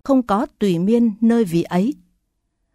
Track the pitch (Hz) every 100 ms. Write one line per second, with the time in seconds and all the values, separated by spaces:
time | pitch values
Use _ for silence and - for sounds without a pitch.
0 | - 262 240 202 294 - 208 165 190 233
1 | 233 196 226 233 208 170 - 175 214 -
2 | _ _ _ _ _ _ _